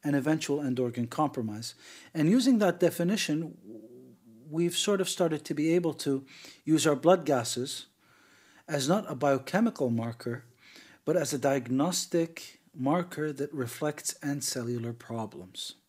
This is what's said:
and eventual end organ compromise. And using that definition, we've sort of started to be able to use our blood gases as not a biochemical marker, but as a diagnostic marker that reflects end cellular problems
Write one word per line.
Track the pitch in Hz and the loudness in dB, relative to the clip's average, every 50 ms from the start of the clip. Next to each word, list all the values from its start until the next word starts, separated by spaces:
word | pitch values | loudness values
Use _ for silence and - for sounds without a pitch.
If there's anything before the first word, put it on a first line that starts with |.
| - | 0
and | 147 143 | 0 0
eventual | 143 127 151 156 156 151 - 143 147 | 2 2 2 0 0 0 -2 -2 -2
end | 147 135 127 120 | 0 -2 -2 0
organ | 127 120 120 - 120 117 | -2 -2 -2 -4 -4 -4
compromise. | - - 156 147 156 135 113 110 104 110 117 - - _ - - - - - - _ | 0 0 0 0 0 -4 -6 -6 -6 -8 -10 -12 -14 _ -20 -20 -20 -20 -20 -10 _
And | 165 147 160 | 0 2 4
using | 208 262 233 262 254 220 | 4 4 6 4 4 6
that | 208 185 180 180 | 4 2 2 4
definition, | 180 165 165 - 170 175 214 220 - - 151 156 165 151 - - - 101 113 110 - - - 123 127 - - _ _ - - 110 - 156 | 2 2 2 2 0 0 0 0 0 0 -2 -2 -2 -6 -10 -16 -18 -18 -18 -18 -18 -20 -20 -20 -20 -20 -20 _ _ -20 -20 -20 -18 -8
we've | 151 160 170 175 175 | -2 0 0 0 0
sort | - - - 202 190 | 0 2 2 2 2
of | 190 180 | 2 -2
started | - - 180 165 156 147 151 | 0 0 0 0 0 -2 -4
to | - 160 | -6 -2
be | 151 151 160 165 | 0 2 4 2
able | 180 175 165 - | 4 2 0 -2
to | - - 143 139 135 135 - - - - - - - _ | -2 -2 0 0 0 -2 -8 -20 -20 -20 -20 -20 -12 _
use | 147 156 156 120 | 2 2 4 6
our | 156 147 | 4 2
blood | 127 131 165 185 180 160 | 4 6 6 6 6 6
gases | 151 143 123 113 - - 123 123 131 - - - _ _ _ _ _ _ _ _ _ _ _ _ _ _ - _ - | 2 2 2 2 -2 -4 -6 -6 -6 -8 -12 -14 _ _ _ _ _ _ _ _ _ _ _ _ _ _ -20 _ -4
as | 156 147 131 143 | -4 -2 2 2
not | 175 214 208 - | 2 2 2 -4
a | 147 | -4
biochemical | 127 147 143 139 131 135 - - 190 226 233 - - 143 123 | 0 2 4 4 2 0 -2 0 2 2 2 0 0 0 0
marker, | 117 113 113 120 117 - - 123 117 113 - - _ _ _ - - - - - - _ _ | 2 0 -2 -4 -8 -8 -8 -8 -8 -8 -10 -18 _ _ _ -20 -20 -20 -20 -20 -20 _ _
but | - 160 | 0 0
as | 180 147 135 | 0 0 0
a | 151 135 | -4 0
diagnostic | 123 139 135 139 120 113 127 131 147 180 180 - - - - 170 165 165 165 - - - - _ _ _ _ | 2 2 2 2 0 0 0 2 2 2 0 -2 -4 -2 0 0 0 0 -4 -16 -18 -18 -20 _ _ _ _
marker | 156 127 135 151 180 175 180 - 151 151 156 | -4 0 0 2 0 0 -4 -6 -6 -6 -6
that | 147 131 139 147 | -4 -6 -6 -6
reflects | - 143 127 117 - - 151 151 147 - - - - - | -4 -6 -6 -6 -4 -4 -4 -4 -4 -4 -8 -10 -10 -6
end | - 143 143 143 139 | -6 -4 -4 -4 -4
cellular | - - 131 117 120 120 120 113 117 | -4 -4 -4 -4 -4 -4 -4 -6 -6
problems | 117 117 - - 113 113 110 104 - - 92 92 90 - - - - _ _ | -8 -10 -12 -10 -8 -8 -8 -8 -10 -16 -18 -16 -14 -14 -14 -14 -14 _ _